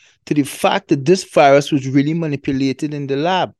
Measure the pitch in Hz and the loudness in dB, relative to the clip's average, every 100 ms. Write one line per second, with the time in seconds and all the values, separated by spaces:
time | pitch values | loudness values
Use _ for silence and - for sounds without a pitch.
0 | _ _ - 147 135 - 196 190 - 143 | _ _ -4 -2 -2 -2 -2 -2 -2 -2
1 | 135 190 - 170 143 139 143 147 131 139 | 2 0 2 4 6 6 2 -4 0 0
2 | 143 170 160 139 - 135 135 - 151 147 | 0 -2 -4 -6 -4 -2 -2 -4 -6 -8
3 | 135 139 165 185 123 _ | -6 -4 -2 -2 -4 _